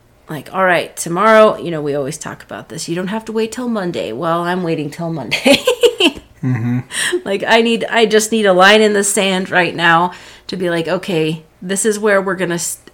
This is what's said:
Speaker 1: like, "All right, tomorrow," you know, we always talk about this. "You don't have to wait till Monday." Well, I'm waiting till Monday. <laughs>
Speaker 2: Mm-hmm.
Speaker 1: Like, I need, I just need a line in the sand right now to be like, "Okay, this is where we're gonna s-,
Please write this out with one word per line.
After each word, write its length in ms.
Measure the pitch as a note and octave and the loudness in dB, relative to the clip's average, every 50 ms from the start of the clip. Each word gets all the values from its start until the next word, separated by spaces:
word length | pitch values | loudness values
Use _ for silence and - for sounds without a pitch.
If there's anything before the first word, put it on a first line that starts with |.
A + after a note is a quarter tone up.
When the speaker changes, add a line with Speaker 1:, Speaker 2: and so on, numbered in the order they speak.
| _ _ _ _ _ - | _ _ _ _ _ -14
Speaker 1:
like, 260 | D#3 C#3 B2+ - - | -14 -14 -12 -8 -4
"All 100 | F#3+ F#3+ | 0 2
right, 320 | F#3 F3 D3+ A2+ - - | 2 2 2 0 -4 -8
tomorrow," 600 | - - E3+ E3+ F3+ G#3 A3 A3 A3 G#3+ G#3 D#3+ - | -10 -8 -6 -2 0 4 6 6 8 6 6 4 0
you 120 | A#2 E3+ | -4 -6
know, 120 | E3 D3+ | -6 -4
we 120 | D3 D3 C#3 | -4 -4 -2
always 220 | D3 C3+ C3+ D#3 | -2 -4 -4 -6
talk 260 | - - - - - - | -8 -10 -12 -14 -14 -14
about 260 | - G#2 G2+ - - | -14 -14 -14 -14 -14
this. 180 | A2 D#3+ - - | -14 -12 -8 -6
"You 60 | E3 | -6
don't 140 | F3+ F#3+ F3+ | -4 -4 -4
have 180 | A3 A3 A3 | -6 -6 -8
to 60 | - | -6
wait 200 | G#3+ A3 A3 A3+ | -4 -4 -4 -4
till 160 | A3 B3+ B3+ A#3+ | -4 -6 -6 -4
Monday." 420 | A3+ G#3 F#3 F3 - A2 E2 G#2 | -4 -4 -4 -4 -4 -4 -6 -6
Well, 300 | A2 B2+ E3+ E3 E3 E3+ E3+ | -6 -4 -2 -2 -2 0 0
I'm 180 | F3 F3+ F#3 | -2 -2 -2
waiting 280 | F3+ E3 E3 D#3 C#3+ C#3+ | -2 -2 -2 -4 -4 -6
till 220 | - - E3+ E3 | -8 -8 -6 -6
Monday. 440 | E3 D3+ A#2+ G#2 - - - B3+ C4 - - B4 | -6 -6 -6 -6 -6 0 2 2 2 2 2 -2
<laughs> 40 | B4 - A#4+ A#4+ - - F4+ D4+ - - - _ _ _ | 0 2 2 2 2 2 0 0 0 -4 -10 _ _ _
Speaker 2:
Mm-hmm. 380 | - B2+ B2+ A2 A#2 A#2+ B2 B2 B2+ - - - - - - - - | -4 -4 -2 -2 -2 -4 -4 -4 -6 -8 -8 -6 -4 -4 -4 -4 -4
Speaker 1:
Like, 180 | G3+ G3 G3 | -4 -4 -4
I 200 | - - A3+ A#3 | 0 2 2 2
need, 220 | A#3 A#3 A#3 G#3 G#3+ | 4 2 0 -2 -2
I 200 | - - A#3 A3+ | -2 0 2 2
just 260 | G3+ A3 G#3+ G#3+ - | 4 4 2 2 2
need 140 | A3+ A3 G#3 | 0 2 4
a 80 | G3 | 4
line 300 | F3+ F3+ F#3 G3 G#3+ A3 | 6 6 8 8 8 6
in 100 | A3 G#3 | 6 4
the 100 | G#3 G3 | 2 2
sand 460 | G3+ - - A3 F#3+ G3 F#3 F#3 F#3+ - | 0 0 0 0 0 0 0 -2 -2 0
right 260 | - F3+ E3+ D3 - | 0 0 0 0 0
now 380 | D3+ E3+ E3+ E3 E3+ F3 F3+ - - - - - - _ - | 0 2 4 4 4 2 0 -4 -8 -18 -20 -20 -20 _ -12
to 100 | G3+ F#3 | -8 -4
be 100 | F#3 F3 | -4 -2
like, 180 | E3+ E3+ D#3+ | -2 -2 -2
"Okay, 560 | D3+ F3 F3+ - G#3 F3+ D#3 D#3+ D#3 E3 D#3+ - _ _ _ | -2 -4 -4 -2 -2 -2 0 0 -2 -2 -6 -10 _ _ _
this 240 | F3+ F3+ G3 G3 - | -8 -6 -6 -2 0
is 120 | A3 G3+ G#3 | -2 -2 0
where 220 | G#3+ G#3+ G3 G3 | 0 2 2 2
we're 140 | F#3 G3 F#3 | 2 0 -2
gonna 200 | F#3 F3+ E3+ E3+ | -4 -4 -4 -4
s-, 240 | E3 E3+ - - - _ - | -4 -6 -8 -10 -12 _ -14